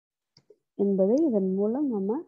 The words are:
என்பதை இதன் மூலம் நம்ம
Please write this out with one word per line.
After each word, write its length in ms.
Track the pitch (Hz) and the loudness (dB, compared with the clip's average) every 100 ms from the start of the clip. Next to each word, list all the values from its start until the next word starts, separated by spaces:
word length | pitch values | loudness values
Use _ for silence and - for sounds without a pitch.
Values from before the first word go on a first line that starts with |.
| _ _ _ _ _ _ _ - | _ _ _ _ _ _ _ -2
என்பதை 380 | 202 190 190 262 | 0 2 2 2
இதன் 300 | 330 214 190 | 2 0 0
மூலம் 380 | 190 208 254 294 | 0 -2 -2 -2
நம்ம 220 | 214 190 262 | -2 -2 -4